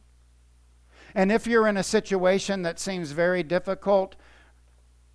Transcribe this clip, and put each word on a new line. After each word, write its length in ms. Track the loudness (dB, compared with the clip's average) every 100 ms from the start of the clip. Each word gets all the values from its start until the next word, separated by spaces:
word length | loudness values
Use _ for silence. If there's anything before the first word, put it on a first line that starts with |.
| _ _ _ _ _ _ _ _ _ -20 -8
And 160 | 0 2
if 160 | 2 2
you're 220 | 2 2
in 80 | 0
a 80 |
situation 760 | 0 0 0 0 2 2 0 -4
that 180 | -4 -6
seems 320 | -8 -6 -6
very 320 | 0 0 0
difficult, 720 | -2 -4 -4 -4 2 2 0 -8 -20 -20 -20 _ _ _ _ _ _